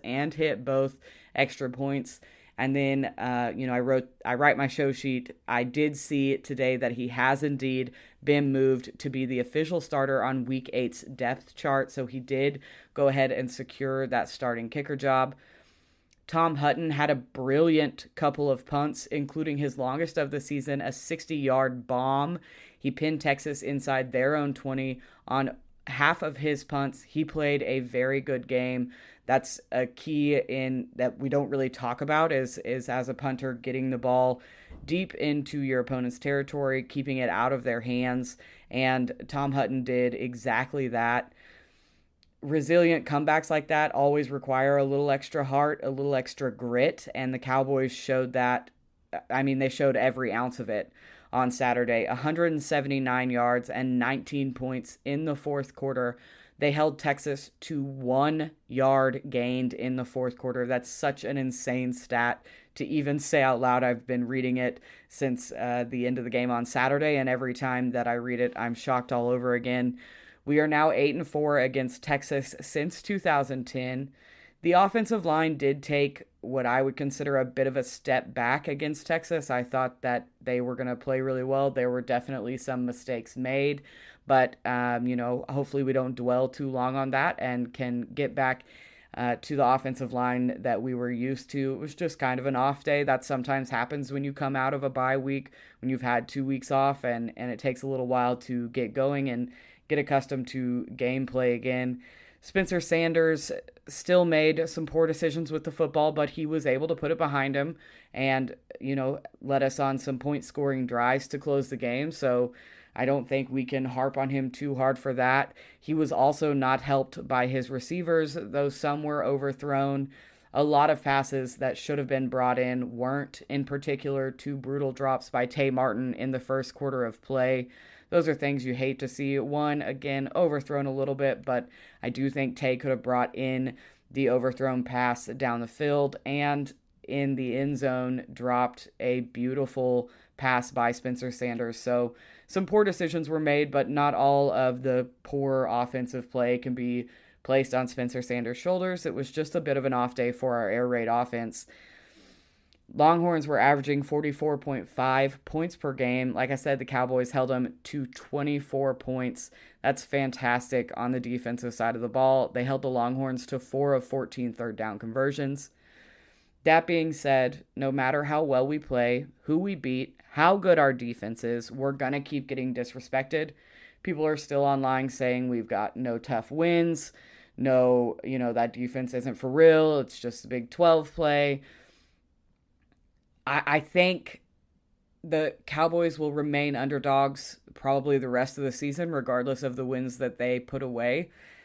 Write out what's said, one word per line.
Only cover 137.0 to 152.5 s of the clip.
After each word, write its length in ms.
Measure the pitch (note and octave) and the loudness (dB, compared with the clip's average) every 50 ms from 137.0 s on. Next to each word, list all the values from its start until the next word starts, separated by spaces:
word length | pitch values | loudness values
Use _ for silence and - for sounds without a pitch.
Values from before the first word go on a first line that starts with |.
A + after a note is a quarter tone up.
| - - | -10 -6
in 280 | C#3 C#3 C#3 C3+ C3+ | -2 0 0 0 0
the 200 | B2+ C3 B2 A#2+ | -2 -2 -2 -2
end 220 | C3+ C#3 D3 C#3+ B2 | 0 0 -2 0 0
zone 480 | C#3 C3 B2+ B2+ B2+ B2+ B2+ B2 - - | 0 0 0 0 0 -2 -2 -4 -6 -10
dropped 580 | - - B2 B2 B2 B2 B2 B2 - - - - _ - | -10 -4 0 2 2 2 2 0 -2 -8 -20 -18 _ -4
a 200 | A#2+ B2 B2 B2+ | 0 0 0 0
beautiful 920 | A#2+ - - A#2 A#2+ B2+ C3+ C#3+ C3+ B2+ - C3 B2+ B2+ B2 B2 B2 - - - _ _ _ | -2 -4 -4 -4 -2 -2 0 -2 -2 -2 -2 0 2 2 2 2 0 -2 -8 -20 _ _ _
pass 340 | - C3+ C3 B2+ B2 B2 - | -2 0 2 2 2 0 0
by 220 | - B2 A#2+ A#2+ | 0 0 2 2
Spencer 380 | A#2+ B2 - B2+ B2 B2 C3 B2 | 0 -2 -4 -6 -6 -4 -6 -8
Sanders. 500 | B2 - B2 A#2+ A#2 A#2 A#2 A#2 A2+ - | -6 -6 -6 -4 -4 -4 -4 -6 -6 -6
So 340 | - B2+ B2 B2 B2 A#2+ - - - - - - _ | -2 0 2 2 0 0 -4 -10 -20 -20 -20 -20 _
some 200 | - - F#3+ F#3 | -6 -4 -2 0
poor 180 | - G#3 G#3+ G#3 | 4 4 4 4
decisions 460 | G3 E3+ - F3 D#3 E3+ E3 D3+ D3 | 4 2 0 -2 -2 -2 -2 -2 -2
were 100 | D#3+ D#3 | -2 0
made, 300 | D3+ D3 C#3+ D3 D3+ C#3+ | 2 2 4 4 2 2
but 180 | C3+ C#3 - - | 2 0 0 2
not 240 | D3 C#3+ C#3+ D3 | 2 2 2 2
all 400 | - G#2+ C#3 C#3 C#3 C#3 C#3 C3 | 4 4 4 4 6 6 4 4
of 300 | F2 B2+ C3 B2+ B2 B2 | 4 2 2 2 0 0
the 260 | B2+ C3 B2 B2+ B2 B2 - _ | 0 0 2 0 0 -2 -8 _
poor 420 | - - C#3+ C#3 C#3 C3+ C3 C3 B2+ | -10 -6 -4 -2 0 0 2 2 0
offensive 640 | E2 A#2 A#2+ B2 B2 - B2+ B2 B2 C3 B2+ B2 - | 0 0 0 0 -2 -4 -4 -6 -6 -6 -8 -8 -4
play 280 | - B2+ A#2+ B2 B2 B2 | -2 0 2 2 2 0
can 160 | - C3 B2 | -2 -4 -4
be 340 | B2 A#2+ B2 B2 A#2+ A#2 - - - _ _ _ _ - | -2 -2 -2 -2 -4 -4 -8 -12 -20 _ _ _ _ 0
placed 280 | - C3+ C3+ B2+ C3 | 2 4 4 4 2
on 160 | B2+ B2+ B2+ B2 | 0 0 0 -2
Spencer 320 | - C3 B2 B2 C3 B2 | -2 -4 -4 -4 -4 -4
Sanders' 380 | B2 - A#2+ A#2+ A#2 A#2 - - | -4 -4 -4 -4 -4 -4 -6 -4
shoulders. 480 | - F3+ F#3 F3+ F#3 F#3 F3+ F3 - | 0 0 0 0 0 -2 -4 -4 -4
It 80 | D#3 F2 | -4 -4
was 160 | A2+ C3 - | -4 -6 -4
just 240 | - D#3 D3+ D3+ - | -4 -4 -4 -2 -2
a 60 | E3+ | -2
bit 160 | - D3 C3+ C3 | 0 0 0 0
of 80 | C3 | 0
an 80 | C3+ B2+ | 0 0
off 200 | B2 B2 B2 - | 0 0 0 0
day 180 | C3 A#2+ B2 | 0 -2 -2
for 240 | B2 - C3+ B2+ A#2+ | -2 -2 -2 0 0
our 120 | A#2 A2 F#2+ | 0 0 2
air 180 | A2 A#2+ B2 | 2 2 2
raid 220 | B2 B2 A#2 A2+ A2+ | 2 0 0 2 2
offense. 580 | A#2 A#2+ B2 B2 A#2+ A#2 A#2 A2 - - - - - - - - - - - - _ - - - - _ _ _ | 2 2 0 0 -2 -6 -6 -6 -8 -12 -16 -18 -20 -20 -20 -20 -20 -20 -20 -20 _ -20 -20 -20 -20 _ _ _